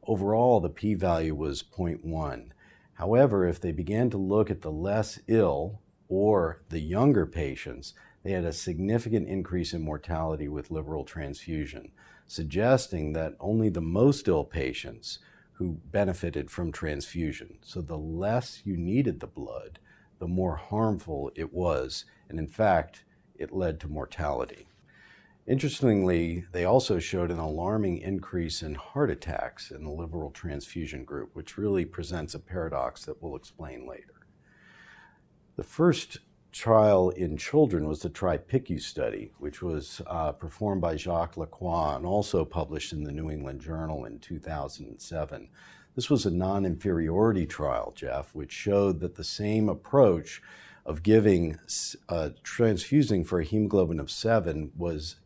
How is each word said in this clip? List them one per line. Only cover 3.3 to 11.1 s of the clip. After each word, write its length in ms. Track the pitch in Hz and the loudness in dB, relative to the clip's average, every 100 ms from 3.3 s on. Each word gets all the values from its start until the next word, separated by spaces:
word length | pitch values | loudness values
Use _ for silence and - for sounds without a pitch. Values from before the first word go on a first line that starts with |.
| 101 90 | 6 2
if 140 | 80 | 2
they 120 | 92 | -2
began 380 | 78 78 104 123 | -4 -2 0 0
to 80 | 101 | 0
look 320 | 95 104 104 | 2 2 2
at 120 | 95 | 0
the 100 | - | -4
less 480 | 156 180 151 107 - - | -4 -2 0 -2 -6 2
ill 540 | 113 87 69 78 104 _ _ _ | 4 4 2 -4 -10 _ _ _
or 540 | 92 104 101 82 80 _ | 2 4 4 2 -2 _
the 120 | 82 | -6
younger 460 | 78 92 139 117 78 | -2 2 6 6 2
patients, 680 | 87 73 65 - 60 - - - _ | -2 -4 -6 -10 -12 -16 -20 -20 _
they 80 | 98 | -4
had 120 | 95 | -2
a 80 | 85 | -2
significant 760 | 78 - 82 95 117 117 110 - | -4 -6 -4 0 0 2 -2 0
increase 440 | 95 90 90 82 | -4 -2 -2 -2
in 100 | 87 | -4
mortality 680 | 78 76 - 82 80 78 73 | -6 -6 -4 -4 -2 -4 -6
with 220 | 73 - | -8 -8
liberal 340 | - 73 78 | -8 -6 -8
transfusion, 880 | 69 | -8